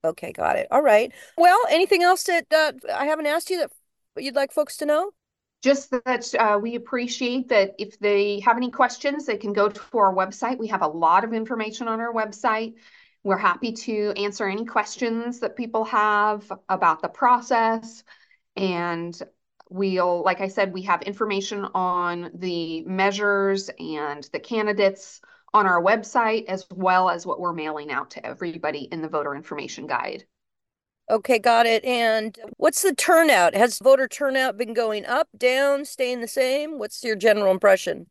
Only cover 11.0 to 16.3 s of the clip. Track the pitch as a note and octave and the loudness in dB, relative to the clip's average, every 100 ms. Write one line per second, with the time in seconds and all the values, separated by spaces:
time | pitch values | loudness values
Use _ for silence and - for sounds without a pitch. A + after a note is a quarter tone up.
11 | E3 F#3 A3+ A3+ A3 A#3 A3 A3 A#3 A3 | 4 4 2 -6 -4 -6 -6 -6 -6 -4
12 | A#3 A3+ G#3+ G3+ A#3+ A3 A3+ - _ _ | -4 -4 -6 -2 -2 0 -4 -12 _ _
13 | _ _ G3 F#3+ F#3 F3 A#3 A3+ - G#3+ | _ _ -2 2 2 0 -6 -6 -6 -2
14 | G#3 G3 G3+ G3+ G3+ G3 A#3 A3+ G#3 - | -2 -2 -4 -4 -4 -4 -2 -2 -4 -4
15 | A#3+ A3+ A#3 A#3+ A3+ - A#3 A3+ A3 A3 | -4 -4 -6 -6 -8 -6 -6 -4 -2 0
16 | G#3+ G#3 G#3+ | 2 2 2